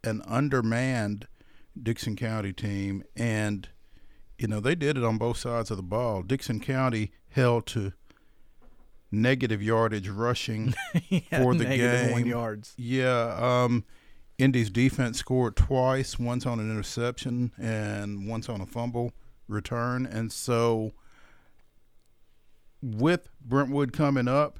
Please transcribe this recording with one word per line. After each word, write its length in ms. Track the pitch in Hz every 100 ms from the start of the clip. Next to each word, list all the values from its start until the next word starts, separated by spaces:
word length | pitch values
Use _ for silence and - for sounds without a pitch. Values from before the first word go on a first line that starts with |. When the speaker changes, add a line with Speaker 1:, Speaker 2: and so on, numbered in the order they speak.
Speaker 1:
an 180 | - 110 -
undermanned 1000 | 117 143 131 113 117 131 127 104 104 - - - - - -
Dixon 340 | 113 113 -
County 380 | 101 117 110 101
team. 500 | 95 107 98 98 98 -
And, 540 | - 120 110 107 101 - - - - - - - -
you 100 | 113
know, 120 | 107
they 160 | 113
did 220 | 175 143 139
it 40 |
on 140 | 117 110
both 200 | 117 117
sides 340 | 123 117 110
of 60 | 101
the 60 |
ball. 380 | 90 107 123 98
Dixon 380 | 90 135 - 110
County 520 | - 131 131 113 107 - -
held 360 | - 123 120 -
to 260 | 117 98 - - - - - - - - - - - _
negative 520 | 104 120 131 123 104
yardage 440 | 107 113 113 107 98
rushing 680 | 98 117 120 - 110 123 - 740
Speaker 2:
<laughs> 160 | 175 -
Yeah, 120 | 185 - 151
Speaker 1:
for 140 | 127
the 80 | -
Speaker 2:
negative 480 | 123 135 120 123 120
one 100 | 120
Speaker 1:
game. 80 | 120
Speaker 2:
yards. 440 | 120 113 107 - -
Speaker 1:
Yeah, 580 | 120 131 127 123 117 - 123 123
um, 200 | 123 120 - - - - - -
Indy's 320 | 135 127 107
defense 480 | 107 131 - 123 120
scored 380 | - 127 120
twice. 640 | - - 131 127 131 131 -
Once 260 | 120 123
on 140 | 131 117
an 100 | 107
interception 840 | 107 101 - 120 123 - 120 123 -
and 680 | 113 110 104 104 101 101 101
once 200 | 113 110
on 140 | 104
a 40 | 98
fumble 460 | 117 120 120 120 - - - -
return. 580 | 104 - 120 120 123
And 260 | 127 110 113
so 600 | - - 117 117 113 110 - - - - - - - - _ _ - _ _ - - - - - -
with 480 | 127 107 147 175 - -
Brentwood 480 | 120 135 135 139 135
coming 340 | - 143 135 123
up 320 | 139 147